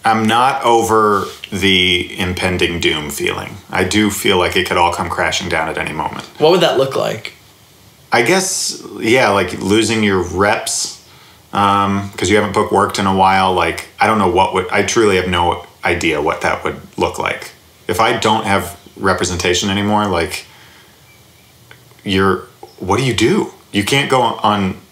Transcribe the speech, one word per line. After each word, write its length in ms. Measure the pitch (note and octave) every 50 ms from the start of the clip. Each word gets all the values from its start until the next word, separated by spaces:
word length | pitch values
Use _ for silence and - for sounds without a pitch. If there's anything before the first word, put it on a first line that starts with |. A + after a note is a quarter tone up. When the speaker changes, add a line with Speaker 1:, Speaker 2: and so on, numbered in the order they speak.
| -
Speaker 1:
I'm 220 | A#2 A2 A2+ A2
not 360 | G#2+ A2+ A#2+ B2 C3+ C3+ - -
over 640 | A#2+ A#2 A#2 A2 A2 A2 A2 G#2+ G#2 G#2 G2 F#2+ - - - - -
the 640 | G#2+ F#2+ F#2 G2 F#2+ F#2 F#2 F#2 F2+ F2 F2 - - -
impending 640 | F#2 F2+ F2+ - - F#2 F2+ F2 F2+ E2 E2+ E2
doom 300 | D#2+ E2+ D#2+ D#2 D2+ D2
feeling. 480 | C#2+ - F2+ - - G1+ - - - - - -
I 140 | - - G2
do 260 | F#2+ G#2 G#2+ G#2+ G2+
feel 280 | G2 - - G#2+ G2 F#2
like 180 | F2+ E2 -
it 100 | F#2+ F2+
could 120 | - F#2 F#2
all 140 | F2 E2+
come 180 | E2 - E2 E2+
crashing 400 | - - F2 E2 - - F#2 F2
down 180 | E2 D#2+ D#2+ D#2+
at 80 | D2+
any 160 | D#2+ D#2+ D#2
moment. 320 | D#2 D#2 D2+ - - - - - - -
Speaker 2:
What 120 | D3 D#3
would 120 | F3 F#3
that 160 | E3 - G#2 B2
look 180 | C3+ C3+ -
like? 380 | - G#2 G#2+ G#2+ A2+ - - - - - - - _ - _ - - - - _ - - -
Speaker 1:
I 120 | - A#2
guess, 600 | A#2+ - F3+ F#3+ F#3 - - - - - - - - - G2+ -
yeah, 280 | - A2+ A#2 C3 B2 G#2
like, 240 | G2 G2+ F#2 - - -
losing 420 | - F#2+ G#2 A#2 A2 G#2 A#2 A2+
your 200 | G#2+ G2+ G2 F#2
reps, 760 | F2 E2+ E2+ F2+ G2+ G#2 A2 - - - - - - - - - - - - - - - - - - _
um, 580 | - G2 G2+ G2+ G2 G2+ G2+ G2 G2 G2 G2+ G2 -
'cause 140 | - G2+ F2+
you 60 | G#2
haven't 160 | G#2 G#2 G2
book 200 | F#2+ G#2+ G2 -
worked 260 | G#2 G2 G2+ G2 - -
in 80 | G2+
a 80 | F#2+ F#2+
while. 380 | F#2+ F#2+ F#2+ F#2+ F#2+ F#2+ F#2+
Like, 360 | F#2 F2+ E2+ E2+ E2 - - - - -
I 60 | G2+
don't 120 | G#2 A2 G#2+
know 100 | G2 F2+
what 260 | E2+ F#2 F#2+ F#2+ F#2
would, 120 | F#2 F2+ -
I 100 | - G#2
truly 340 | G2+ - - A#2 A2 G#2 F#2+
have 120 | F#2 F2+ F#2
no 380 | F2+ F2 F2 F2 - - - - - - -
idea 380 | F#2 F2 E2 E2 E2 D2+ D2
what 180 | D2 E2 - -
that 240 | - D#2+ - - -
would 160 | D#2+ C#2+ - - - -
look 220 | - - - - -
like. 320 | - - - - - - - - _ _ _ _ -
If 140 | - G#2+ -
I 140 | A2 A#2 B2
don't 320 | A2 - A2+ A2 G#2+ -
have 300 | G#2 G2 G2 F2+ E2+ - - - - -
representation 720 | - - G2 F2+ - F#2+ F2 F#2 E2+ F2 F#2 F2+ - - G2+
anymore, 380 | F#2+ G2+ G#2 G#2 G#2+ G#2 G#2
like, 400 | G2+ F#2 E2+ E2 D#2+ - - - - - - - - - - - - - _ - _ - - - - _ _ _ _ - _ - - - - - - - -
you're, 440 | - G2+ F#2+ F#2+ G2 G2 - - - - - _ - - - -
what 180 | - F#2 G2
do 80 | A#2 C3+
you 100 | C3 A2
do? 380 | G2 A2 C3 G3 G#3+ - - - - - _
You 120 | - G2+ G2
can't 240 | - C#3 C#3 C#3+ -
go 140 | G#2 B2
on 580 | B2 A#2 A2 - - G#2+ G#2 G2+ G2 F#2 G2+ - - -